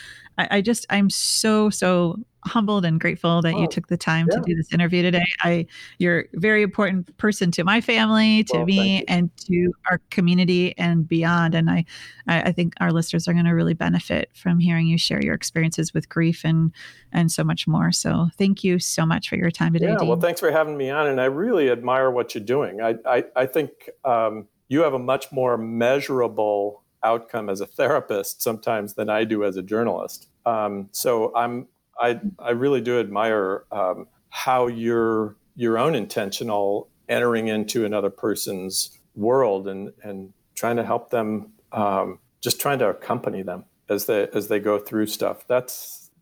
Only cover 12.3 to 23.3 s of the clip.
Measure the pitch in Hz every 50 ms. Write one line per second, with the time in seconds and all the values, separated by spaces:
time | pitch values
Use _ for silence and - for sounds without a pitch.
12.3 | 170 160 - - 170 175 175 170 - - 185 175 165 165 165 - - 165 165 -
13.3 | 170 175 170 170 170 165 165 170 165 165 - 175 175 175 - - - 80 - -
14.3 | _ - - 185 175 175 170 175 170 165 165 165 165 170 - - 160 139 - -
15.3 | - - - - - 170 165 165 - - 156 156 - 160 160 - - 165 165 165
16.3 | 165 - - 165 160 160 165 160 - - - - - - - _ - 175 170 165
17.3 | - - 160 160 160 165 - - 156 170 - - 180 - - - - 151 165 170
18.3 | - - 196 196 196 - - 190 180 180 - - - - 160 160 165 170 - -
19.3 | - - - 170 165 - 165 165 165 165 175 170 - 202 180 160 - 170 175 170
20.3 | 170 - 202 160 147 156 160 151 151 143 135 131 139 151 151 147 135 127 127 135
21.3 | 135 147 196 240 240 160 147 131 120 120 120 123 127 131 131 131 123 123 117 113
22.3 | - 117 101 101 123 143 135 95 90 101 113 113 117 117 - 135 127 123 117 -